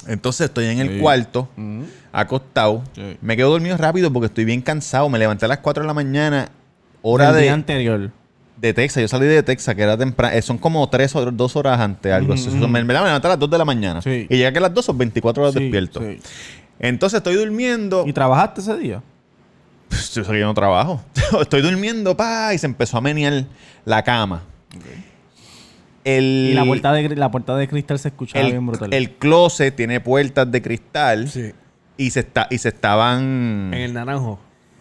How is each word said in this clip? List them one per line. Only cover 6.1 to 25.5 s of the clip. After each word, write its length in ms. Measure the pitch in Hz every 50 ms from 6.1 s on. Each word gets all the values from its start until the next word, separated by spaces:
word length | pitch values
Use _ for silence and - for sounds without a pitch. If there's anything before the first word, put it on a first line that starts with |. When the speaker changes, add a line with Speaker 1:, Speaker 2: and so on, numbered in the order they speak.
| 135 147 151 151 147 135 - - - _ _ _ _ _ _ _ _ _
Speaker 1:
hora 240 | - 113 120 135 143
Speaker 2:
Del 80 | 151 156
Speaker 1:
de 60 | 156
Speaker 2:
día 120 | 147 139 147
anterior. 580 | 151 151 - 147 135 120 117 110 101 98 110 - _ _ _ _ _ _ _ _
Speaker 1:
de 180 | 113 113 113 101
Texas. 280 | 120 131 143 - 139
Yo 60 | 113 104
salí 160 | 127 127 135
de 160 | 151 156 151 -
Texas, 320 | 135 131 - - 127 104
que 60 | 101 107
era 140 | 104 110
temprano. 360 | 110 131 131 117 - 120 120 -
Eh, 80 | 113
son 160 | 107 - 123
como 320 | 113 - 165 160 156 135 -
tres 240 | - 123 135 135 -
o 120 | 151 123 123
dos 280 | 120 110 123 123 -
horas 200 | 147 139 135 123 120
antes, 320 | 110 101 95 - - 98 95
algo 200 | 95 98 98 98
Speaker 2:
Ujú, 140 | 131 123
Speaker 1:
así. 100 | 113 98
Speaker 2:
ujú. 100 | 104 - 123
Speaker 1:
Me, 120 | 120 117 117
me 80 | 120 127
levanté 340 | 160 202 185 151 135 110
a 40 | 123
las 80 | - 127
dos 100 | 147 147
de 80 | 165
la 80 | 165 165
mañana. 360 | 151 131 113 101 92 82 85
Speaker 2:
Sí. 260 | - 131 131 120 104 -
Speaker 1:
Y 60 | 127
llegué 120 | 127 127
aquí 100 | 131 131 170
a 20 |
las 120 | 190 185 175
dos, 120 | 247 240
son 120 | - 151
veinticuatro 460 | 123 127 113 - 113 110 117 113 143 143
horas 100 | 143 139
Speaker 2:
Sí, 60 | 143
Speaker 1:
despierto. 400 | 135 127 110 98 92 - - -
Speaker 2:
sí. 180 | 113 104 87 - - - - - - - - - - _ _ -
Speaker 1:
Entonces, 360 | 120 123 127 - 190 196 226
estoy 180 | 202 - 180 180
durmiendo. 680 | 208 214 220 214 226 254 247 240 226 208 190 185 185 175
Speaker 2:
¿Y 60 | 147 139
trabajaste 480 | 151 135 127 131 151 202 - - -
ese 160 | 190 220 220
día? 260 | 339 247 127 95 110 - - _ _ _ _ _ _ _ _ _ _ _ _ _ _ _ -
Speaker 1:
Pues, 240 | - - - - -
yo 100 | 113 98
sé 80 | 101
que 80 | 107 104
yo 60 | 104
no 80 | 107 107
trabajo. 500 | 101 101 98 92 92 127 175 175 117 - - -
<laughs> 280 | - - - - 175
Estoy 200 | 147 - 151 143
durmiendo, 540 | 139 175 185 185 202 220 233 226 208 185 170
pa, 380 | - 226 226 226 226 220 214 196
y 40 |
se 100 | 160 160
empezó 300 | 139 117 - 120 - -
a 40 | 113
menear 420 | 127 147 151 151 143 143 147 135 135 - - - - - - - _
la 180 | 110 110 110
cama. 420 | - 123 123 117 107 95 87 85 87 - - - _ _ -
Speaker 2:
Ok. 100 | 90 - 64 - 180 - - - _ _ _ _ _ - -